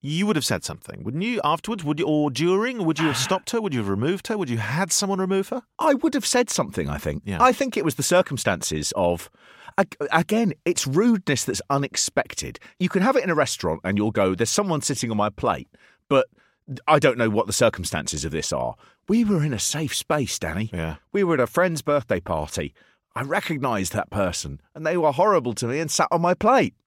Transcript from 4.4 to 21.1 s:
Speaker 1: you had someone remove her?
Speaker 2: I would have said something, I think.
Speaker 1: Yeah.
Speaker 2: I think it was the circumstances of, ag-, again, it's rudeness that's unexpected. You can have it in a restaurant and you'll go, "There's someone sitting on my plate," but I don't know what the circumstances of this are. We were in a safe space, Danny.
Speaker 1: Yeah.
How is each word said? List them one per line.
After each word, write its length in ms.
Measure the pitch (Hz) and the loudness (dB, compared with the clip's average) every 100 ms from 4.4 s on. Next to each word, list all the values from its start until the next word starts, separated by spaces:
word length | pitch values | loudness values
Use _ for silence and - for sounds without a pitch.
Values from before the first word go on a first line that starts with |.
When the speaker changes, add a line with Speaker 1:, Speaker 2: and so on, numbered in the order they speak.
| 160 | -2
Speaker 1:
you 60 | 117 | -2
had 320 | 107 143 190 | -2 -2 0
someone 280 | - 196 190 | 0 0 0
remove 300 | 190 190 196 | 0 0 0
her? 120 | 247 - - | -6 -10 -2
Speaker 2:
I 140 | 320 | 2
would 200 | 285 320 | 4 2
have 120 | 269 - | 0 0
said 220 | 247 240 | 0 2
something, 380 | - 104 - 71 | 0 -2 -4 -4
I 80 | 73 | -2
think. 240 | - 76 - | -4 -4 -4
Speaker 1:
Yeah. 160 | 92 | 2
Speaker 2:
I 100 | 247 | 4
think 240 | - 269 - | 4 -2 0
it 80 | |
was 120 | 160 - | -2 -2
the 60 | |
circumstances 920 | - 175 185 131 - 90 - 78 76 - | 2 4 2 0 0 0 -2 -4 -2 0
of, 320 | 87 87 - _ - - - - | 2 0 -4 _ -20 -20 -8 -2
ag-, 200 | 196 - 143 | -2 -2 0
again, 440 | 165 165 214 226 - | 0 2 2 2 0
it's 220 | - 180 135 | -2 -2 0
rudeness 580 | 143 240 220 - 135 | 4 4 4 2 -2
that's 160 | - 101 - | -2 -4 -2
unexpected. 920 | 139 139 - - - - - - - - _ | -2 -2 -2 -2 -2 -4 -6 -10 -12 -20 _
You 100 | 180 | 0
can 140 | 190 | 2
have 120 | 202 269 | 2 2
it 80 | |
in 40 | 185 | 2
a 40 | |
restaurant 460 | 156 139 - 87 80 | 0 0 0 -2 -2
and 140 | 92 101 | -2 0
you'll 120 | 104 | 0
go, 240 | 107 95 | 2 2
"There's 140 | 95 113 | 2 0
someone 320 | - 202 156 | 0 0 -2
sitting 300 | - 135 120 | -2 -4 -2
on 80 | 107 | 0
my 100 | 104 | -2
plate," 400 | - 120 76 64 _ _ _ _ | 0 -2 -2 -6 _ _ _ _
but 200 | 139 127 _ _ _ - 127 - | 2 2 _ _ _ -14 -10 2
I 100 | 151 | 4
don't 200 | 139 123 | 4 4
know 100 | 113 | 2
what 180 | 104 104 | 2 0
the 60 | |
circumstances 720 | - 117 - 85 80 - 78 | 2 2 2 -6 -4 -4 -6
of 60 | 73 | -4
this 200 | 76 - | -4 -4
are. 220 | 67 62 - - _ _ | -2 -4 -6 -20 _ _
We 160 | 220 | 2
were 200 | 220 185 | 4 2
in 80 | 151 | 0
a 60 | 113 | -2
safe 360 | - 147 156 | -4 -4 -4
space, 440 | - - 151 131 - | -6 -2 -2 0 -4
Danny. 320 | 78 82 113 | -4 -4 -4
Speaker 1:
Yeah. 240 | 90 80 76 _ | -4 -6 -6 _